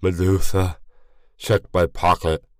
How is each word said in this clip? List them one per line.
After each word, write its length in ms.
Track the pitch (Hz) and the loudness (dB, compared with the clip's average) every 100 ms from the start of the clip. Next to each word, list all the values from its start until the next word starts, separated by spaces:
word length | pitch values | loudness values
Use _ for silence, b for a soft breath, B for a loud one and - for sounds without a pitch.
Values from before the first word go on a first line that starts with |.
Medusa. 760 | 95 87 92 95 - 98 92 87 - - - - - _ | -4 -2 0 2 2 2 -2 -4 -16 -20 -20 -20 -20 _
Check 260 | - 104 - | -2 -2 -2
my 120 | - 85 | -2 -2
pocket. 580 | - 87 87 85 78 _ _ | 0 0 0 0 -4 _ _